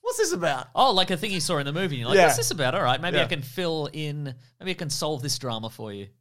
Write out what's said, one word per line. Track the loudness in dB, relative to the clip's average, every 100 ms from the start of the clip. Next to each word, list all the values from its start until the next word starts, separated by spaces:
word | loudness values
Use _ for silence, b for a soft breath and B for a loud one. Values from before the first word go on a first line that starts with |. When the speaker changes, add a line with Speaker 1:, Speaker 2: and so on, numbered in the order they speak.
Speaker 1:
"What's | -4 0
this | 0
about?" | 2 0 -2 -2
Speaker 2:
Oh, | 2 4
like | 4 2
a | 0
thing | -2
you | -2
saw | 0 -2
in |
the | -2
movie. | -2 -2 -2
And |
you're | 4
like, | 6
Speaker 1:
Yeah. | 8
Speaker 2:
"What's | 6
this | 0
about? | 0 0
All | 2
right, | 2 2
maybe | 0 0
I |
Speaker 1:
Yeah. | 0
Speaker 2:
can | -2
fill | -6 -4 -2 -2 -4
in, | -6 -6 -6 -8 -10 b _
maybe | -8
I |
can | -6 -4
solve | -2 -2 -2
this | -4 -4
drama | -4 -6 -8
for | -10 -10
you." | -10 -12 _